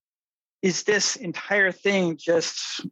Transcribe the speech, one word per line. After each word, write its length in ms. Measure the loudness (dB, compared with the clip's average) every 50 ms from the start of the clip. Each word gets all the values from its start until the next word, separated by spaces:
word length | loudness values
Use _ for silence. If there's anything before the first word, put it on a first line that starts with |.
| _ _ _ _ _ _ _ _ _ _ _ _
is 220 | 0 0 0 0 0
this 320 | 0 2 2 2 0 -2
entire 560 | -4 -6 -8 -8 -8 -4 -2 2 2 2 2
thing 460 | 0 0 -2 0 2 2 2 0 0 -2
just 640 | 0 2 2 2 2 0 -4 -8 -8 -8 -8 -10 -10 -12